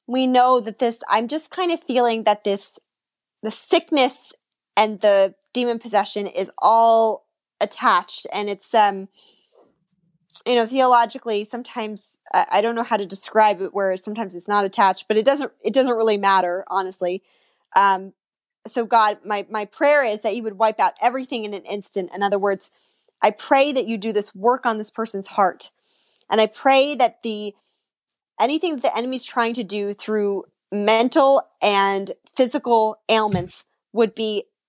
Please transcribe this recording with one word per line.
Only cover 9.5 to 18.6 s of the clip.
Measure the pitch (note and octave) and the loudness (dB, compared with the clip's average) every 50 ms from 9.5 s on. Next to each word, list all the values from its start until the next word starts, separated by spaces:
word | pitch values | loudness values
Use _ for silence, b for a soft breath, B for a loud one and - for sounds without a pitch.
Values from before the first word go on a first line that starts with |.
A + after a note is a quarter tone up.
| b b b b b b _ _ _ _ _ _ _ _ _ _ - - - | b b b b b b _ _ _ _ _ _ _ _ _ _ -14 -8 -4
you | - B3 | 0 0
know, | A#3+ A3+ | 0 0
theologically, | A3 B3+ C4+ B3+ B3+ B3 A#3+ A#3 A3+ - C4 - A#3 A3 G3+ G#3+ | 0 0 2 2 4 4 4 4 2 -4 -8 -8 -6 -4 -4 -4
sometimes, | G#3+ - A#3 B3 - - A#3+ A3 G#3+ G#3+ G3 - - - - _ - - | -6 -10 -12 -12 -12 -10 -8 -8 -8 -8 -10 -12 -14 -16 -18 _ -2 0
I, | F#3+ - - - | 0 0 2 2
I | G3 | 0
don't | G#3 A#3 A#3 | 0 0 0
know | A#3 A#3 | -2 -2
how | - A#3 G#3 | -2 -2 -4
to | G3+ | -4
describe | E3+ G3 G3 - - - A3 G#3+ G#3+ G#3 F3 | -4 -8 -8 -8 -2 2 4 4 4 4 0
it, | F#3+ D#3+ - | -4 -6 -4
where | G3+ G3 F#3+ F#3 | -2 -2 -2 -2
sometimes | F#3+ - G#3+ G#3 A3 A3+ F#3+ F#3 | -4 -6 -8 -8 -8 -8 -10 -10
it's | F3 - - | -10 -4 -2
not | G#3 G#3 G3+ | 0 0 0
attached, | G3 - - G#3 F#3+ F#3+ - - - | 0 2 4 4 4 4 2 -2 -2
but | G#3+ | 0
it | G#3+ G#3+ | 0 0
doesn't, | B3+ C#4 C#4+ C#4 - - _ - | -2 -2 -4 -6 -8 -8 _ -6
it | - G3+ | -2 0
doesn't | C4+ C4 C4 A#3+ | 2 2 2 2
really | A3 A3+ A3+ G#3+ G3+ | 0 2 0 0 2
matter, | G3 G3 G3 F#3+ F3+ F3 F3 F#3+ G3 - | 2 2 4 4 2 0 -2 -4 -6 -4
honestly. | F#3 G3 F#3+ F#3 F#3+ - F3+ F3 F3+ F#3+ _ _ _ _ _ _ _ _ _ _ - | -4 -4 -4 -4 -6 -6 -4 -4 -4 -6 _ _ _ _ _ _ _ _ _ _ 2
Um, | F#3 G3+ G3 F#3+ F#3+ F#3+ G3 - _ _ _ _ _ _ _ _ _ | 2 4 4 2 0 -4 -10 -18 _ _ _ _ _ _ _ _ _